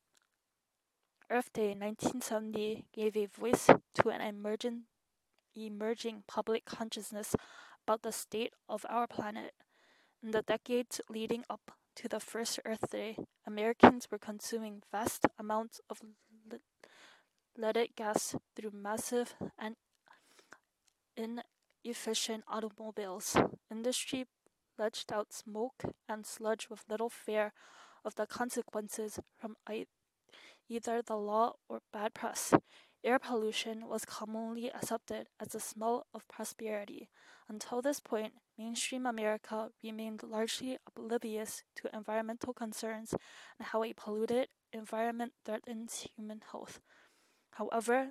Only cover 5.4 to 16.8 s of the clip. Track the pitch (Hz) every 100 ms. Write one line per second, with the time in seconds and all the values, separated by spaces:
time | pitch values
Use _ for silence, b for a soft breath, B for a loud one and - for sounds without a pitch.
5.4 | _ - 220 208 214 226 233 220 - -
6.4 | 214 226 - - 226 - 202 208 208 -
7.4 | B B B B - 220 226 214 - 214
8.4 | 240 - - 208 - 226 240 - 214 220
9.4 | 226 - _ b b b b b 220 220
10.4 | - 220 - 247 247 - - 220 220 233
11.4 | 240 214 - - _ - 220 220 - 220
12.4 | 233 - - 220 - 214 208 226 - _
13.4 | - 208 220 240 240 247 - 208 - 208
14.4 | - 226 220 208 - 202 226 - - -
15.4 | 214 220 226 - - - 220 214 _ 220
16.4 | 220 233 _ _